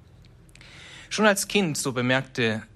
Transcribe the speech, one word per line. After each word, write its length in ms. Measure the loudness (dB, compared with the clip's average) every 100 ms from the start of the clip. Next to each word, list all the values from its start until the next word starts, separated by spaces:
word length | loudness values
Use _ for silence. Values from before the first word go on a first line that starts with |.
| -20 -20 -20 -20 -20 -20 -20 -20 -20 -20 -8
Schon 160 | 2 4
als 220 | 4 0
Kind, 300 | 0 0 -2
so 160 | -4
bemerkte 680 | -2 2 0 0 -2 0 -2 -8